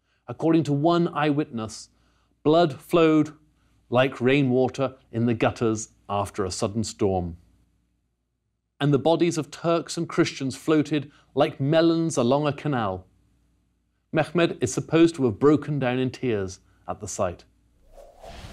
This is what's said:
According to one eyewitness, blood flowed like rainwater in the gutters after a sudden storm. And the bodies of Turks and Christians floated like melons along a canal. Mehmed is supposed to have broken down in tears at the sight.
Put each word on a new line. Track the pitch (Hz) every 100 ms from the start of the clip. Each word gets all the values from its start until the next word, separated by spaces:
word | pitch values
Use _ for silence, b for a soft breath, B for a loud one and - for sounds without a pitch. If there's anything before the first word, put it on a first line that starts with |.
| _ _ -
According | 123 156 165 139
to |
one | 143 156 170 170
eyewitness, | 143 151 143 147 117 110 - - _ _ _ _ _
blood | - 160 175 127
flowed | - 175 160 156 151 - _ _ _ _ -
like | 120 135 -
rainwater | 120 143 135 123 127 123 131 - _
in | 117 117
the | 113
gutters | 123 - 117 110 110 _ -
after | 101 98 - 95
a |
sudden | 92 110 110
storm. | 107 - 104 92 87 85 _ _ _ _ _ _ _ _ _ _ _ _ _ -
And | 143
the | 143
bodies | 147 165 170 156
of | 139
Turks | - 165 170 - -
and | 165
Christians | - 160 - 135 120
floated | - 165 - 151 139 b b -
like | 156 -
melons | 139 160 165 165 165 143
along | 120 139 151
a |
canal. | 139 151 131 104 92 - _ _ _ _ _ _ _ _ _ _
Mehmed | 160 143 175 170 -
is | 123
supposed | - - 160 165 165
to | 131
have | 95
broken | 139 147 147 147
down | 127 123
in | 127
tears | - 131 107 95 92 _ _ -
at | 90
the | 101
sight. | - 95 87 _ _ _ _ _ - - - - - -